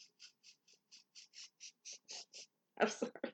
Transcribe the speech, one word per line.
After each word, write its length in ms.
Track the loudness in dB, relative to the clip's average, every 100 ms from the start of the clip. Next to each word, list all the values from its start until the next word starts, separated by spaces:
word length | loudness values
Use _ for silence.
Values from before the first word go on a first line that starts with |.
| -20 _ -18 -16 -20 -20 -20 -20 _ -20 -18 -18 -14 -14 -14 -12 -14 -10 -10 -10 -8 -10 -8 -10 -12 _ _ 6
<laughs> 20 |
I'm 60 | 6
sorry. 240 | 8 0 0 -4